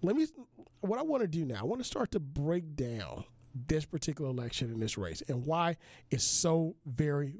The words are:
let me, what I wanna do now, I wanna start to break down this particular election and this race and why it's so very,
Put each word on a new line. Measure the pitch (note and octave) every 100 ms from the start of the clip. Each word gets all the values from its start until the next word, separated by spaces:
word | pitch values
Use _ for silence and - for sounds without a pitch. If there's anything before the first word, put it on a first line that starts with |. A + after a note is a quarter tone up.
let | F3
me, | C4+ D#4 - - - - _
what | F#3+ A#3
I |
wanna | D#4 C#4 G3
do | D#3+
now, | C#3 G#2
I |
wanna | B2 A#3+
start | A#3+ - -
to | G3
break | C#3 D3 D3 F3 D#3+ C#3+
down | B2 A2+ E2 - - - - C3 B2
this | D#3
particular | C#3+ D#3 - D3 C#3
election | B2 A#2+ - A#2+
and | A2+
this | A2 -
race | F2+ D#2+ -
and | B2
why | C3+ D#3+ E3+ E3 - - -
it's | B2
so | - - E3+ E3 E3 - D3+
very, | B2 D3+ C#3+ C#3+ D#3+